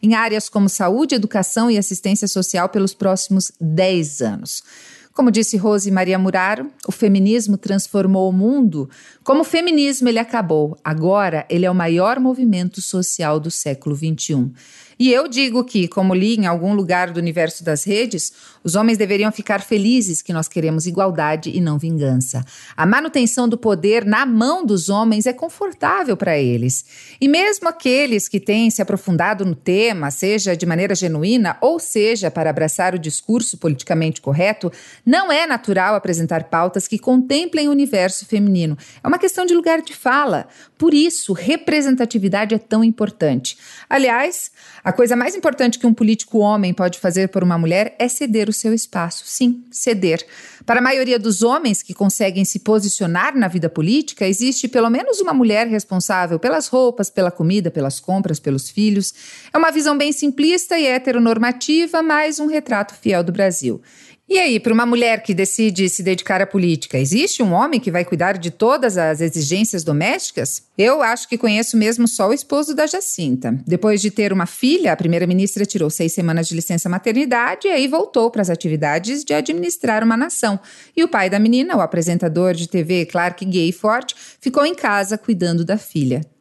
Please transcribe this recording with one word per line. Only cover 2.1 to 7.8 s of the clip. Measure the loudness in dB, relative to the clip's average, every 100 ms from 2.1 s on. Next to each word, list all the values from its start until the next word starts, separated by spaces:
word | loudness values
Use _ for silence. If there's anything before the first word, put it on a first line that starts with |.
| -2 -2
social | -2 -2 -2 0
pelos | 0 -2
próximos | 0 -2 0 0 0 -2 _
dez | -2 2 2 2 -2 -4
anos. | -4 -4 -8 -12 -14 -20 -20 -20 -12
Como | 0 2
disse | 2 0 0
Rose | 0 0 2
Maria | 0 2 2
Muraro, | 2 0 0 -2 -6 _ -10
o |
feminismo | -2 2 4 4 2 0 -2
transformou | 0 -4